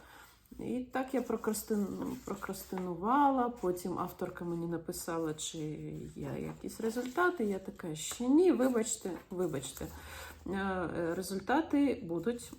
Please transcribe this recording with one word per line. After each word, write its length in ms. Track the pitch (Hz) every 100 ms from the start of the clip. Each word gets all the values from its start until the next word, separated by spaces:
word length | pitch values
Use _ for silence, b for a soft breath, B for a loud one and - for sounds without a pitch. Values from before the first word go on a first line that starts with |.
| B B B B - 131
І 200 | - 247 254
так 220 | 262 262
я 80 | 254
прокрастин-, 920 | 247 220 220 214 - 208 190 185 - - -
прокрастинувала, 1200 | 202 - 196 - 190 180 165 208 277 285 269 240
потім 500 | 240 180 180 196 165
авторка 460 | 175 - 180 - 175
мені 220 | 170 170
написала, 640 | 165 165 170 - 165 165
чи 240 | 156 - 165 151 151 151 156 - -
є 200 | 143 135
якісь 420 | 156 156 - -
результати. 640 | 226 233 254 339 349 349 214
Я 140 | 190
така, 360 | 196 196 175 156
ще 320 | - - 247
ні, 240 | 294 370
вибачте, 600 | 226 262 240 214 - 190 165 -
вибачте. 560 | 180 160 139 135 - 156 B B B B B -
Е, 40 |
е, 640 | 196 196 185 170 - 170 175
результати 840 | 185 196 - 269 311 285 285 -
будуть 500 | 165 165 226 240 -